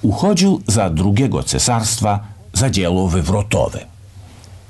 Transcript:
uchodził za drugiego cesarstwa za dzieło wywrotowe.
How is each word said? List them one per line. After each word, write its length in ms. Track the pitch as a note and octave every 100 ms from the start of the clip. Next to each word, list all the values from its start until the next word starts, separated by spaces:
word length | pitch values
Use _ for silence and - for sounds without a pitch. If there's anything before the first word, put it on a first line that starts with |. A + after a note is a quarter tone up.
uchodził 600 | A#2 - G3 F#3+ G3 - -
za 240 | G#2+ F#2+
drugiego 520 | D#2+ F#2+ G#2 C3 D2+
cesarstwa 760 | C2+ - - A#2 A2 - G#2+ G2+ - - -
za 180 | - C3
dzieło 380 | G2 F2 F#2 F#2
wywrotowe. 680 | F2 D2+ G#2 G2+ F2 B1+ - - - - - - - - - -